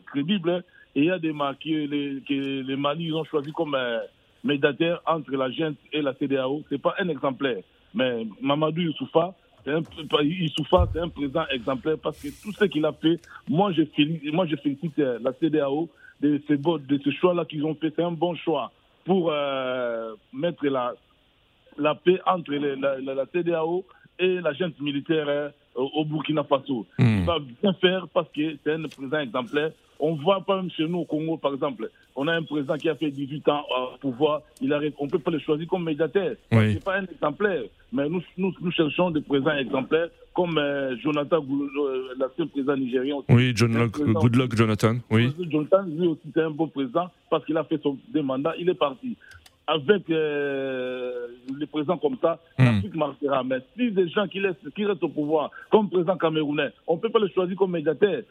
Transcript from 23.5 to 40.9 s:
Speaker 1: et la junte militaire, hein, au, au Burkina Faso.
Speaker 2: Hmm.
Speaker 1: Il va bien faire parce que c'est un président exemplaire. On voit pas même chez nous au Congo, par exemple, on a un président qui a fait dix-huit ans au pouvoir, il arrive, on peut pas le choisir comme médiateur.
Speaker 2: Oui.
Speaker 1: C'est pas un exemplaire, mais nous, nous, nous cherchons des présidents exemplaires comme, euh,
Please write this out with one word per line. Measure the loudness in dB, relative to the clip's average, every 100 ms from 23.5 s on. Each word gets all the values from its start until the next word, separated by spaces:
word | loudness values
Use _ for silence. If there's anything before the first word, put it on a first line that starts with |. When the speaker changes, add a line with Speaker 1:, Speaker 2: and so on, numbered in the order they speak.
| 0 0 -2 -6 _ -18 -2
Speaker 1:
et | 0 0
la | -2
junte | -2 -4 -2
militaire, | -4 -2 0 0 0
hein, | -2 -4 -10 _
au, | -4 -2
au | -2
Burkina | -2 -2 0 -2
Faso. | 2 0 0 -6 -4 2
Speaker 2:
Hmm. | 4 4
Speaker 1:
Il |
va | 2 0 -4 0
bien | 0 4
faire | 2 2 0
parce | -2 -2
que | -2 -4 -2
c'est | -2
un | -2
président | -4 -8 -4 -2
exemplaire. | -2 -4 -2 -2 -2 -4 _ -2
On | -2
voit | 2 2 2
pas | 2 0
même | -2
chez | -2 0
nous | -2
au |
Congo, | -2 -2 -2 -2
par | -2
exemple, | -2 -4 -4 -8 -12 _ -4
on | 0
a |
un | 0
président | -2 -4 -2 -2
qui | -2
a | 0
fait | -2
dix-huit | -4 -6 -2 0
ans | 0 0 -2 -4
au | -4
pouvoir, | -6 0 2 2 -4 -6
il | -2
arrive, | 0 -2 -4
on | -2
peut | -2
pas | 0
le | -2
choisir | 0 -2 -2
comme | -2
médiateur. | -2 0 0 0 0 -4 0
Speaker 2:
Oui. | 2 4
Speaker 1:
C'est | 0
pas | -2 -2
un | -4
exemplaire, | -4 -4 0 0 0 -6 -14 _
mais | -2 0
nous, | -2 -6 -4
nous, | -4 -2
nous | -2
cherchons | 0 0 2 0
des | 0
présidents | 0 0 2 0
exemplaires | 0 -2 0 0 0 -6 -6
comme, | -2 0 0
euh, | 0 0 -2